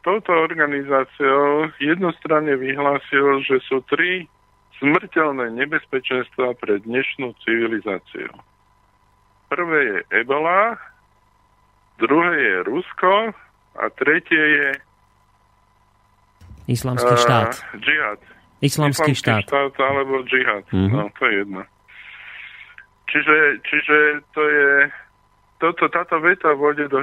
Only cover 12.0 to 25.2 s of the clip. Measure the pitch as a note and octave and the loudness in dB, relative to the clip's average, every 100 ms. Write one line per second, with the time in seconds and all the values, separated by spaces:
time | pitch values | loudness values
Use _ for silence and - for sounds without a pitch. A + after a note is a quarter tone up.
12 | A2+ D3+ F3 D#3+ A#2 F#2 F2+ C#3+ - - | 0 2 2 0 0 0 -2 -6 -8 -2
13 | F#3 G3 A3+ - _ _ _ - A2 - | 2 2 0 -8 _ _ _ -8 -8 -2
14 | A#2+ E3 - D#3+ D3+ D3 C#3 C3+ - _ | 0 0 0 2 4 2 0 -4 -12 _
15 | _ _ _ _ _ _ _ _ _ _ | _ _ _ _ _ _ _ _ _ _
16 | _ _ _ _ - - - B2 C3 B2 | _ _ _ _ -20 -14 -6 -4 -2 0
17 | B2 A#2+ A#2+ A#2+ A2+ B2+ - G#2 C#3 D3+ | 4 4 6 4 2 -2 -12 -6 -2 0
18 | A#2+ G#2 - - _ _ C#3+ D3+ D3 C3+ | -2 -6 -14 -20 _ _ -2 2 0 2
19 | D3+ C3 - G#2+ - C#3 C#3 - C3+ C#3 | 0 2 0 0 0 -2 -2 0 0 0
20 | C3+ C3+ B2 C3 B2 G#2 - F#2+ G2 G#2 | -2 -4 0 0 0 -4 -2 0 2 0
21 | G#2 - C3 G2+ G2+ F#2 - _ _ - | -2 -4 -2 0 -2 -8 -12 _ _ -20
22 | - - - - - - - - - _ | -20 -20 -20 -18 -20 -20 -20 -20 -20 _
23 | - D3+ D3 D#3 D3 B2+ - D3+ D3 D3+ | -4 0 4 4 4 2 -2 -4 2 4
24 | D3+ D3 - - D3+ D3 C#3 C#3 C#3+ - | 4 0 -6 -2 0 2 4 4 2 -2
25 | - _ | -20 _